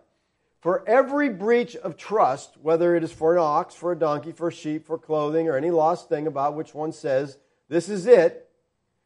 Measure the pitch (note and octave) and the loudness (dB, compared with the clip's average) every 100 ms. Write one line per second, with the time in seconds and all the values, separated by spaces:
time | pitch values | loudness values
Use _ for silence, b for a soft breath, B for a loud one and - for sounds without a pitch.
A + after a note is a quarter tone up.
0 | _ _ _ _ _ _ E3 F#3 G#3 B3 | _ _ _ _ _ _ -4 -2 2 2
1 | C4 C#4+ C#4+ F3+ G#3 A#3+ A3+ - F#3+ - | 2 0 -2 -2 0 0 0 -8 -12 -12
2 | - G#3 D3 C3+ - _ D3 E3 F3 E3+ | -4 0 2 0 -10 _ -2 2 2 0
3 | D#3+ - D#3+ F3 D#3 D3+ F3+ - E3+ E3+ | -2 -2 0 2 2 0 -4 -8 -6 -2
4 | D#3 D3 D3+ D#3 E3+ E3 D3+ D#3 - D#3+ | -2 -2 -8 -8 -8 -6 -8 -8 -8 -10
5 | - D#3 D3 D#3+ E3 C3+ E3 E3 D#3 F3 | -4 -2 0 -2 0 -2 0 2 2 0
6 | - D3+ D#3 C3+ D3 D3 D#3 C#3+ D#3 D#3 | -4 -4 -4 -2 -4 -4 -10 -8 -8 -6
7 | D3 C3 C#3+ - _ _ - D#3+ F3 G#3 | -2 -2 -2 -12 _ _ -4 -4 -4 -2
8 | G3+ A3+ E3 - - _ _ _ _ _ | 6 8 6 0 -20 _ _ _ _ _